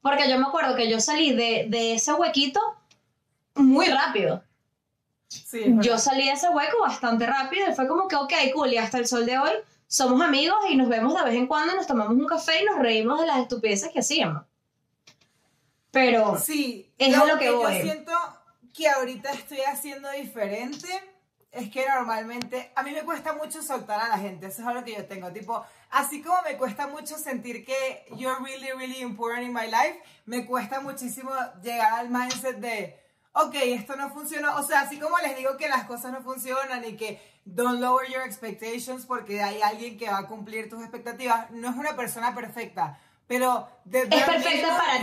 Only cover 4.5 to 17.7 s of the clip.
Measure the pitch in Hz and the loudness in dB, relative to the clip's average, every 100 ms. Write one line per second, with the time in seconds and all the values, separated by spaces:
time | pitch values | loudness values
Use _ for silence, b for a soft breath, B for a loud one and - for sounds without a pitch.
4.5 | _ _ _ _ _ _ _ _ - - | _ _ _ _ _ _ _ _ -18 -12
5.5 | 233 226 226 226 226 277 269 277 277 349 | 0 6 6 6 4 4 4 2 4 4
6.5 | 302 302 466 392 - 240 233 233 269 262 | 4 2 2 2 0 0 2 2 0 0
7.5 | 370 381 - 262 339 381 294 285 330 269 | 0 0 2 2 2 2 0 2 2 2
8.5 | 269 277 233 214 254 233 240 233 254 302 | 2 2 2 0 -2 0 0 2 2 2
9.5 | 330 b b b - 254 254 339 277 320 | 0 b b b 2 4 4 4 4 4
10.5 | 415 403 269 247 226 233 349 269 233 254 | 2 4 4 4 4 2 2 2 2 2
11.5 | 311 320 370 330 247 208 247 320 330 320 | 2 2 0 0 0 4 2 2 0 2
12.5 | 320 415 370 240 220 220 302 330 269 240 | 2 2 2 2 4 2 2 2 2 0
13.5 | 233 220 202 311 285 226 302 190 151 - | -2 0 0 -2 -2 0 0 0 -2 -10
14.5 | _ _ _ _ _ - _ _ _ _ | _ _ _ _ _ -20 _ _ _ _
15.5 | _ _ _ _ 262 254 226 208 170 - | _ _ _ _ 4 6 6 4 2 -2
16.5 | 302 262 233 - _ 269 254 302 311 254 | -2 -2 -4 -14 _ 6 8 8 6 4
17.5 | 240 220 | 4 2